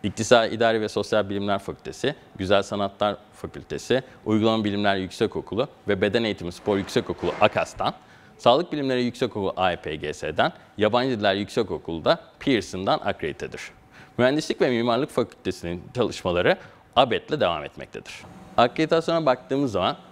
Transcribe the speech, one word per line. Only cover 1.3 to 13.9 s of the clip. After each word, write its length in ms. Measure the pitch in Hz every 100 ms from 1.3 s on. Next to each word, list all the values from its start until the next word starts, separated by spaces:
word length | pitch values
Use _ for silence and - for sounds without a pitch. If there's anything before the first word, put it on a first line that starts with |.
| 98 101 98
Fakültesi, 560 | - 76 - - 131 160 - -
Güzel 260 | 92 101
Sanatlar 540 | 98 104 98 - 104 98 -
Fakültesi, 680 | - 90 71 - 73 - 123 - -
Uygulama 400 | - 107 113 110
Bilimler 320 | 104 101 104 98
Yüksekokulu 720 | 92 - 107 82 - 98 143 - -
ve 120 | 101
Beden 240 | 104 113
Eğitimi 280 | 113 95 87
Spor 240 | - - 101
Yüksekokulu 560 | 92 127 92 85 87 -
akas'tan, 540 | 107 98 82 - 101 - - - - -
Sağlık 340 | - 135 175
Bilimleri 320 | 151 135 127
Yüksekokulu 500 | 123 - 123 104 95 -
A 160 | 92
E 40 | 85
P 200 | 80 78
G 160 | 76
S'den, 400 | 73 76 78 143 - - -
Yabancı 400 | 104 120 131 117
Diller 160 | 104
Yüksekokulu 720 | 98 101 - 98 78 - 82
da 160 | 76 165 - _
Pearson'dan 580 | - 113 - 92 98 151
akreditedir. 560 | 101 92 80 69 67 - - - -